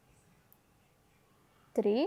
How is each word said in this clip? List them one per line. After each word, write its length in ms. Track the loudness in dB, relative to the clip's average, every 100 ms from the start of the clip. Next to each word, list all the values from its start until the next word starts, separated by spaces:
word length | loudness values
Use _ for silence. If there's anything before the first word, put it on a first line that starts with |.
| _ _ _ _ _ -20 _ _ _ _ _ _ _ _ _ _ _ -2
త్రీ, 200 | 0 0